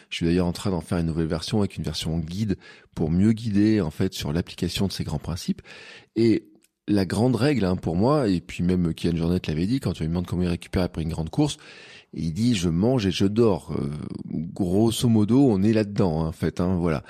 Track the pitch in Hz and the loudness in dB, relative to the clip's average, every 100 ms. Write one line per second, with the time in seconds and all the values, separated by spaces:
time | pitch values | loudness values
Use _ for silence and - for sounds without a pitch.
0 | _ - 85 90 87 - 101 87 - 90 | _ -2 2 2 2 -2 -4 -4 -2 -2
1 | 82 78 80 80 - 110 98 - 78 78 | 0 0 -2 -2 -2 0 0 -2 -6 -4
2 | 82 82 80 92 110 90 - - _ - | -4 -4 -4 -4 -4 -4 -8 -20 _ -4
3 | 78 87 107 110 117 101 107 107 78 - | 0 4 4 2 0 2 4 2 0 -2
4 | 92 - 73 80 - - 87 - 98 - | -4 -2 -2 -2 -4 -6 -6 -2 -4 -4
5 | - 76 - 87 - - - - - - | -6 -6 -6 -6 -6 -8 -10 -20 -20 -20
6 | _ - 117 101 - _ _ _ - 104 | _ 2 4 2 -2 _ _ _ -2 0
7 | 90 92 127 113 143 127 92 92 87 82 | 0 2 2 2 2 2 0 0 -2 0
8 | 120 151 110 87 - - 87 90 85 78 | 2 2 2 0 -2 -4 0 2 0 0
9 | 87 82 82 90 - 78 95 135 101 85 | -2 0 0 0 -2 -2 -2 -2 -2 -4
10 | 80 85 87 87 90 85 - 95 87 87 | -4 -4 -4 -2 -2 -4 -4 -2 -2 -4
11 | 80 80 80 - 147 - - - - - | -6 -6 -4 -2 -2 -2 -14 -20 -20 -20
12 | _ - 80 80 120 104 87 82 113 131 | _ -8 -6 0 0 2 0 2 2 2
13 | 95 - 98 107 117 85 - 76 69 73 | 0 2 2 4 4 2 -4 -6 -6 -6
14 | - - - 73 82 - 90 95 113 110 | -10 -10 -8 -8 -6 -4 0 4 2 2
15 | 123 110 101 127 139 95 107 110 104 101 | 2 4 4 4 6 4 4 2 0 0
16 | 95 80 80 - 82 - 90 90 85 69 | 0 0 -2 -2 -2 0 0 2 0 0